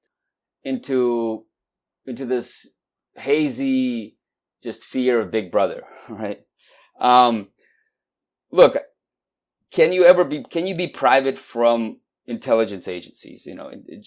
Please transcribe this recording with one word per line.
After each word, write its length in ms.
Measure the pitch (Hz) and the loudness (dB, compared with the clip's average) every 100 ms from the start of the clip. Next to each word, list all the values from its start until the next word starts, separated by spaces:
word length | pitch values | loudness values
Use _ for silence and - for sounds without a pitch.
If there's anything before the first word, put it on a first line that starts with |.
| _ _ _ _ _ _ | _ _ _ _ _ _
into, 800 | 135 131 - 131 123 120 113 110 - _ _ _ _ _ - | -10 -8 -4 -2 0 -2 -4 -6 -12 _ _ _ _ _ -14
into 200 | 120 131 | -10 -4
this 440 | 123 117 - - _ _ _ _ - | -4 -6 -14 -20 _ _ _ _ -12
hazy, 1000 | 135 147 151 120 135 131 127 120 107 - _ _ _ _ | -2 0 0 -2 -2 0 -2 -4 -10 -16 _ _ _ _
just 200 | 120 107 | -14 -14
fear 360 | - 131 127 120 | -8 -2 0 0
of 120 | 98 | 0
Big 200 | 110 95 | -4 -2
Brother, 320 | 101 95 82 - - | 0 0 -2 -14 -20
<laughs> 120 | - | -18
right? 320 | 104 107 - _ _ _ _ _ _ | -10 -10 -10 _ _ _ _ _ _
Um, 500 | 123 123 123 113 101 _ _ _ _ _ _ _ _ _ _ | 4 6 6 2 -6 _ _ _ _ _ _ _ _ _ _
look, 260 | 170 175 - - _ _ _ _ _ _ _ _ | 6 6 6 -6 _ _ _ _ _ _ _ _
can 220 | - 165 | 2 2
you 120 | 185 175 | 6 6
ever 180 | 180 | 6
be, 200 | 156 147 | 4 -4
can 240 | 120 170 185 | -8 -6 -4
you 80 | 175 | -4
be 120 | 175 | -6
private 500 | - 131 131 135 131 | -2 2 4 2 -4
from 600 | - 117 117 117 113 - _ _ - | -8 0 2 2 -2 -8 _ _ -14
intelligence 600 | 117 131 113 110 98 90 | -10 0 0 0 -4 -10
agencies? 580 | 90 - - - - - | -12 -12 -20 -20 -20 -18
You 100 | 90 | -16
know, 140 | 78 | -16
in, 340 | - - 92 | -18 -18 -20